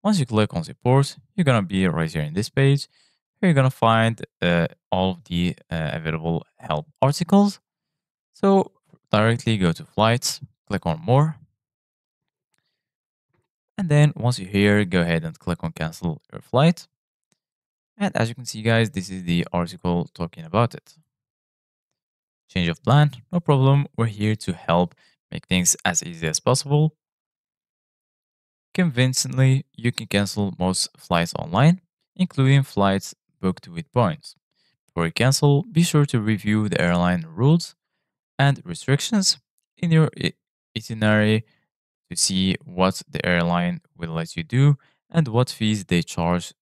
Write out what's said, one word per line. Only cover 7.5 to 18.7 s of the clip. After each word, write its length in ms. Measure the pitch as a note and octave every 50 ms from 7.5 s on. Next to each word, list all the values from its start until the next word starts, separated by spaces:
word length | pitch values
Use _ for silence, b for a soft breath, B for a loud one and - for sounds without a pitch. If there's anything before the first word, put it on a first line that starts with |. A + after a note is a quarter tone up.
| G3 - _ _ _ _ _ _ _ _ _ _ _ _ _ _
So 400 | _ - - G3 G3 G3 - - _ _ _ _ _ _ _ _
directly 480 | - G#2 G#2+ A2+ A#2 - - A2+ A2 G2+
go 140 | F#2 E2+
to 120 | D#2+ - D#2
flights, 560 | _ _ - G#2+ A2 A#2 B2+ - - - - - - _ _ _
click 200 | _ G#2 F#2 -
on 140 | F2 D#2+ D#2+
more. 360 | E2 F#2+ B2 C3+ D3+ D#3+ D#3 - - _ _ _ _ _ _ _ _ _ _ _ _ _ _ _ _ _ _ _ _ _ _ _ _ _ _ _ _ _ _ _ _ _ _ _ _ _ _ _ _ _ _ _ _ _ _
And 120 | - G3 E3
then 240 | D3 D3 D3 D3 -
once 220 | - A2 A#2+ B2 -
you're 120 | F#2+ F#2
here, 340 | - G2 G2+ G#2 G#2 G#2 G#2
go 180 | F2+ F2 F2+
ahead 220 | E2+ E2+ E2+ E2 D#2+
and 140 | E2 D#2 -
click 240 | - - E2+ -
on 100 | - E2
cancel 500 | E2 - D#2+ D#2+ E2 - - E2+ D#2 - _ _
your 80 | - -
flight. 480 | - _ - B2 C#3+ E3 F3 - - _ _ _ _ _ _ _ _ _ _ _ _ _ _ _ _ _ _ _ _ _ _
And 200 | - G3+ - -
as 120 | - A#2 A2+
you 60 | A#2+
can 120 | - B2
see, 160 | - - A2
guys, 280 | G#2+ A#2